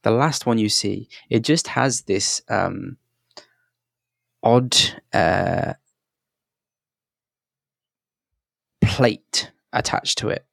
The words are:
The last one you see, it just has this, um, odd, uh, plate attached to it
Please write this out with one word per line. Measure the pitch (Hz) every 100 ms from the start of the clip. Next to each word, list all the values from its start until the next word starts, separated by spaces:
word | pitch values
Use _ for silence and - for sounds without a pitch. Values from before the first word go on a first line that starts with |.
The | 110
last | 117 151 139 -
one | 113
you | 107
see, | - 101 98 - - _
it | 117
just | 113 165 -
has | - 135 -
this, | - 98 - - -
um, | 101 92 98 95 - _ _ _ - _ _ _ _ _ _ _ _ _ _
odd, | 117 120 127 - - - _
uh, | - 82 92 92 87 - - _ _ _ _ _ _ _ _ _ _ _ _ _ _ _ _ _ _ _ _ _ _ _ _ _ _ _ _ _ _
plate | - - 123 - _ - - _ _
attached | - - - - -
to | 107
it | - _